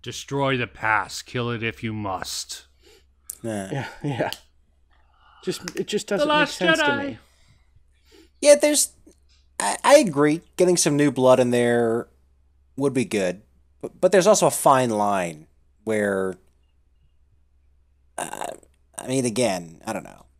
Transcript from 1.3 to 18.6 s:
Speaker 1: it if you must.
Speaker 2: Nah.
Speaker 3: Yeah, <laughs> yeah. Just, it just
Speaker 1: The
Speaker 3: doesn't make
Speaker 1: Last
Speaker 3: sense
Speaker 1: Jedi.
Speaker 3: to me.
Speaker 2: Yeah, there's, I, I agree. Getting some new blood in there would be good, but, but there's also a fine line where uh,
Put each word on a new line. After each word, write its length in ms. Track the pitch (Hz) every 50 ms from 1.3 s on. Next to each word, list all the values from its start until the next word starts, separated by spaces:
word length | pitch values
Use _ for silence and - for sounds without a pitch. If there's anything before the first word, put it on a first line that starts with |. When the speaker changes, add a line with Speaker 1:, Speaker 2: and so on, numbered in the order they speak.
| - 123 120 117
Speaker 1:
it 100 | 120 110
if 220 | 110 113 107 - -
you 100 | 113 110
must. 720 | 107 104 101 95 90 - - - - - - - - - _ _ _ _ - - _ _ _ _ _ _ _ - _ -
Speaker 2:
Nah. 260 | 117 110 104 98 95
Speaker 3:
Yeah, 160 | - 139 113 - -
<laughs> 80 | - -
yeah. 280 | 147 135 110 123 - - - - _ _ _ _ _ _ _ _ _ _ _ _ _ _ _ _ _ _ - -
Just, 180 | - 180 - - 180 - -
it 100 | 190 -
just 200 | - 202 - -
Speaker 1:
The 80 | 202
Speaker 3:
doesn't 120 | 233 294 294
make 80 | 302
Speaker 1:
Last 220 | 302 294 277 - -
Speaker 3:
sense 240 | 185 330 320 -
Speaker 1:
Jedi. 40 | 311 294 285 277 277
Speaker 3:
to 40 | 285
me. 60 | 175 - _ _ _ _ _ _ _ _ _ _ _ - _ _ _ _ _ _ _ - - _ _ _
Speaker 2:
Yeah, 140 | - 285 294
there's, 380 | 285 294 302 294 285 - - _ _ _ - _ _ _ _ _ _ _ _ _ _
I, 180 | - 202 - - -
I 120 | - 269 302
agree. 440 | 302 202 143 139 147 151 151 170 - _ _ -
Getting 200 | 185 180 180 170
some 180 | - 170 147 143
new 140 | 147 147
blood 280 | 123 127 127 127 127 123
in 120 | 127 123
there 560 | 123 120 120 120 120 120 120 113 113 117 - _ _ _ _ _ _ _ _ _ _ _ _ _ _ -
would 160 | 135 143 123
be 120 | 131 120
good, 360 | 90 - 104 95 90 90 98 - _ _ _ _ _ _ _
but, 180 | - - _ -
but 100 | - 185
there's 160 | 190 196 170 202
also 200 | 214 - - 151
a 40 |
fine 380 | - - - 156 139 131 127 120
line 580 | 110 104 104 101 101 98 90 85 80 76 - _ _ _ _ _ _ _ _
where 520 | 110 110 107 104 101 98 95 95 92 92 - _ _ _ _ _ _ _ _ _ _ _ _ _ _ _ _ _ _ _ _ _ _ _ _ _ _ _ _ _ _ _ _ _ _ _ -
uh, 360 | - - - - - - - -